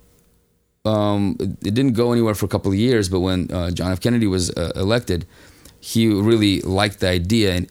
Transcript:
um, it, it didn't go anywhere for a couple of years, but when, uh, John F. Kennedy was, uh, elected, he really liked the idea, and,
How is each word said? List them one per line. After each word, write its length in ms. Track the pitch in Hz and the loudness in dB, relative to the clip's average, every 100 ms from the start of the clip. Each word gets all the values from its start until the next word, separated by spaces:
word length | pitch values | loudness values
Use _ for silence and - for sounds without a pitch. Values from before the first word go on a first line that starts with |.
| _ _ _ _ _ _ _ _ | _ _ _ _ _ _ _ _
um, 520 | 107 107 104 101 98 - | -2 0 0 0 -2 -2
it, 280 | 95 - 92 | -6 -6 -4
it 60 | |
didn't 200 | 113 139 | 0 0
go 180 | 110 120 | 2 2
anywhere 220 | 120 113 | 2 2
for 100 | 98 | 0
a 60 | 98 | -2
couple 200 | 98 98 | -2 0
of 60 | 98 | 0
years, 320 | 123 117 92 | 2 2 2
but 120 | 92 | 0
when, 300 | 92 92 - | 0 0 -2
uh, 200 | 90 87 | -4 -4
John 200 | 87 87 | -2 -2
F. 100 | 95 | 0
Kennedy 260 | 120 120 107 | 0 2 2
was, 240 | 92 87 | 0 -2
uh, 220 | - 85 - | -4 -4 -2
elected, 500 | 95 120 120 87 78 - - - - - | -2 -2 -2 -4 -6 -16 -20 -20 -20 -20
he 280 | - 113 113 | -4 0 2
really 520 | 98 107 113 104 90 | 2 4 4 4 2
liked 400 | - 95 104 - | 0 0 0 0
the 80 | 92 | -2
idea, 460 | 90 87 113 101 | 0 0 2 2
and, 120 | 90 82 | 0 -2